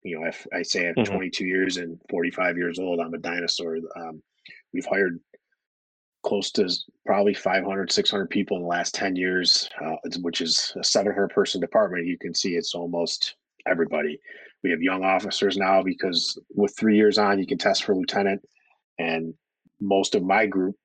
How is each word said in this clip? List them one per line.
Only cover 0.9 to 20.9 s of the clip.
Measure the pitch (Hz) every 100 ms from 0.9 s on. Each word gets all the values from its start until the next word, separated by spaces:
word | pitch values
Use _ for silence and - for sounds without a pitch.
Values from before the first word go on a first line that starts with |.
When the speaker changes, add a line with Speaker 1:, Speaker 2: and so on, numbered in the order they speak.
Speaker 2:
Mm-hmm. | 87 104
Speaker 1:
twenty-two | 95 92 - 92
years | 95 92 90
and | 85 82 -
forty-five | 90 87 90 90 87
years | 87 85
old, | 92 85
I'm | 82
a | 82
dinosaur. | 80 87 85 - 85 82 82 -
Um, | 82 78 _ _ - - _
we've | - -
hired | 98 95 85 _ - _ _ _ _ _ _ _ _
close | - 104 95
to | -
s-, | 92 87 - _ -
probably | 101 101
five | 98 - 95
hundred, | 92 98 90
six | - 98
hundred | 104 95
people | 104 98 92
in |
the | 87
last | 87 87
ten | - 101 90
years, | 92 90 85 - - -
uh, | 76 80
it's, | 85 85
which | 87 82
is | 82 - - 95
a |
seven | - 107 101
hundred | 98 98
person | - 95 95
department. | 87 117 101 90 85
You | 87
can | 90
see | 85 98 85
it's | 82
almost | 90 85 87 85 - - - _ _ -
everybody. | 85 80 78 76 76 - - - _
We | 90
have | 82
young | 87 92
officers | 92 95 101 - 101 95
now | 95 95
because | 92 87 95 85 - - _
with | - 101 -
three | 110 107
years | 107 101
on, | 104 101
you | 92
can | 95
test | 104 95
for | - 95
lieutenant. | 87 101 98 98 _ _ _ _ _ -
And | 82 82 82 80 _ _ _ _
most | 101 98 95
of | 104
my | 92 101 110
group | 95 92 101 _